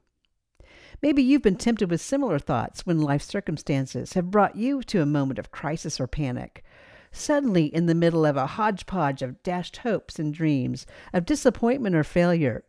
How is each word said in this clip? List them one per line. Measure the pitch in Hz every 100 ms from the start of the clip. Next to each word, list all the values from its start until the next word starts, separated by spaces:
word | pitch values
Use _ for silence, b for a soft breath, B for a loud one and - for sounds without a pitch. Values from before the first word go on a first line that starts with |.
| _ _ _ _ _ _ B B B B
Maybe | 285 285
you've | 254 285
been | - 190
tempted | 233 233 190
with | 165
similar | - 277 262 147
thoughts | - 127 113 -
when | - 165
life | 151 143
circumstances | - 202 - 151 - 139 131 123 120
have | 185 175
brought | 208 196
you | - 240 277
to | 226 196
a | 143
moment | 147 135 117
of | -
crisis | - 151 160 160 -
or | 127
panic. | - 139 123 - - - B B B B
Suddenly, | - - 285 269 180 147
in | 160 170
the |
middle | 165 170 165 156
of | 139
a | 135
hodgepodge | - 220 196 - 190 143 139
of | 127 139
dashed | - 180 175 -
hopes | 247 185 - -
and | 151
dreams, | 151 160 139 127 127 - B B
of | 180
disappointment | 170 294 254 - 233 269 226 175
or |
failure, | - 175 175 170 139 107